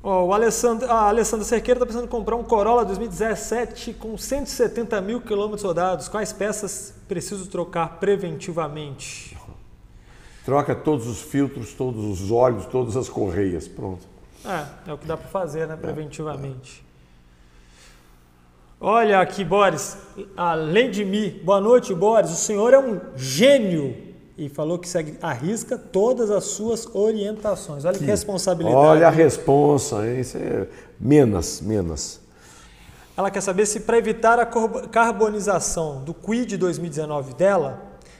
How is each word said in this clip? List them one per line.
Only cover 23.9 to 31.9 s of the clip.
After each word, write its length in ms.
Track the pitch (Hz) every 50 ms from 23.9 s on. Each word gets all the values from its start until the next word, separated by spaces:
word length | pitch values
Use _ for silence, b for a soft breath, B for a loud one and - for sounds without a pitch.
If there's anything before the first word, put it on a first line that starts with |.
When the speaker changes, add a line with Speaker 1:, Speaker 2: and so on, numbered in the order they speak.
| 113 - - - - - - - -
Speaker 1:
E 120 | - 156 139
falou 280 | 143 - 151 156 175
que 100 | 175 175
segue 300 | - - 175 160 151 156 -
à 100 | - 165
risca 460 | 139 120 147 180 226 220 - - 254
todas 520 | - - - - 190 208 240 254 226 233 208
as 140 | 208 190 180
suas 500 | - - - 214 226 226 220 - - -
orientações. 920 | 196 208 220 226 214 202 208 220 208 214 214 190 - - - 147 143 143
Olha 80 | 175 185
que 60 | - 143
Speaker 2:
Que 20 |
Speaker 1:
responsabilidade. 720 | - 208 190 - - 196 175 - 190 180 165 165 110 120 135 147
Speaker 2:
Olha 220 | 156 156 156 170
a 20 | 160
responsa, 960 | 139 160 165 143 - - - 143 139 143 147 147 147 135 131 - 120 104 107
hein? 140 | 113 123 131
Isso 180 | 123 - -
é 300 | - - - - - 95 B B B B B B -
menos, 640 | 95 120 147 151 135 113 101 87 78 - - -
menos. 580 | 78 101 110 104 90 82